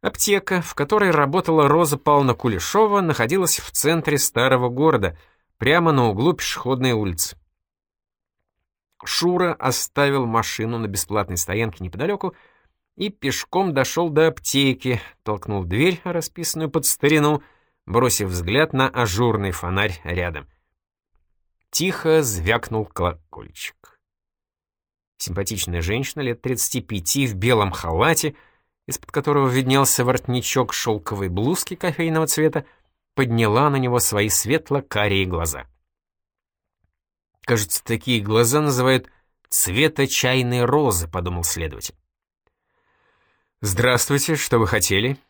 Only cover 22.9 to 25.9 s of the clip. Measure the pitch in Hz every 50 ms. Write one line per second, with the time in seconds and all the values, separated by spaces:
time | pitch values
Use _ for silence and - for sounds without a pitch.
22.9 | _ - 90 90 85 80 _ _ - - 53 - - - - - - _ _ -
23.9 | _ _ _ _ _ _ _ _ _ _ _ _ _ _ _ _ _ _ _ _
24.9 | _ _ _ _ _ _ - - 90 92 98 - 113 95 - - 87 87 82 85